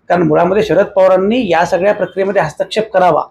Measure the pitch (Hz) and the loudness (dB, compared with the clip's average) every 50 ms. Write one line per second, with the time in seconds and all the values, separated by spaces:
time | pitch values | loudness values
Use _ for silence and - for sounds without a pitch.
0 | _ - 175 175 170 151 151 160 175 180 196 214 - - 160 190 208 - - 190 | _ -4 -2 0 2 2 2 2 2 0 0 -2 0 0 0 0 0 0 2 2
1 | 190 185 185 190 190 208 233 254 226 175 165 165 180 170 190 175 190 208 202 202 | 2 4 4 2 2 0 0 -2 -2 -2 0 0 0 0 -2 0 0 0 -2 -2
2 | 185 180 - 190 190 196 196 196 160 147 - - 185 - - 214 220 - - 185 | -4 -6 -4 -4 -4 -2 -2 -2 -2 -4 -6 -8 -8 -6 -4 -6 -6 -2 0 2
3 | 180 175 151 139 127 - | 2 2 2 0 -2 -6